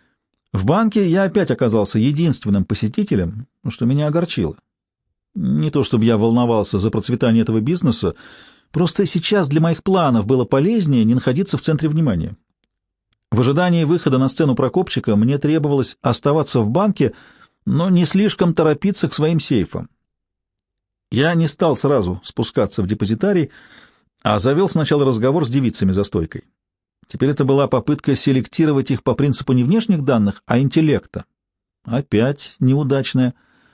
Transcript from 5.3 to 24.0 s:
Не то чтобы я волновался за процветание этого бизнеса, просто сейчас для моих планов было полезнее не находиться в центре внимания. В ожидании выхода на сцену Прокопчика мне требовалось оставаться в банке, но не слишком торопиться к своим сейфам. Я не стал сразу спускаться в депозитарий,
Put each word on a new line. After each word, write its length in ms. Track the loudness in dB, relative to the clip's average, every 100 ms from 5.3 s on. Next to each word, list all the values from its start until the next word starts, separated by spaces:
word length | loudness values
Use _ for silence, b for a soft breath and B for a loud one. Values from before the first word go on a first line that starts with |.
Не 380 | -6 -2 -2 0
то 100 | -2
чтобы 240 | 0 2
я 100 | 2
волновался 600 | 2 2 2 2 0 0 -2
за 140 | -2
процветание 500 | -2 -2 0 2 2
этого 180 | 2 0
бизнеса, 540 | 0 0 0 0 -4 -6 B B B B B
просто 360 | -2 -2 0 -2
сейчас 400 | -2 0 0 0
для 140 | 0
моих 200 | 0 0
планов 460 | 0 2 2 2 2
было 180 | 0
полезнее 600 | 2 2 2 0 2 2
не 100 | 2
находиться 420 | 2 0 -2 -2 -4
в 40 |
центре 280 | -2 -2 -2
внимания. 480 | 0 0 -2 -4 -10 _ _ _ _ _ _ _ _ -4
В 80 | 0
ожидании 440 | 2 2 2 0
выхода 360 | 0 0 2 2
на 100 | 0
сцену 240 | 0 0
Прокопчика 600 | 2 0 0 -2 -4 0
мне 240 | 2 2 0
требовалось 580 | 0 0 0 -2 -2 -4
оставаться 580 | -4 -2 0 0 0 0
в 80 | 0
банке, 440 | 0 0 0 -2 B B B B B
но 240 | -4 -2 2
не 160 | 2
слишком 480 | 2 2 0 2 0
торопиться 560 | 2 2 2 -2 -2 -2
к 40 |
своим 240 | 2 2 2
сейфам. 500 | 0 0 0 -6 -12 _ _ _ _ _ _ _ _ _ _ _ -6
Я 240 | -2 0
не 140 | 2 0
стал 280 | 0 0
сразу 460 | 0 0 0 0 -4
спускаться 600 | -8 -6 -4 -2 -2 -2
в 40 | -4
депозитарий, 600 | -2 -2 -2 0 0 -2 B B B B B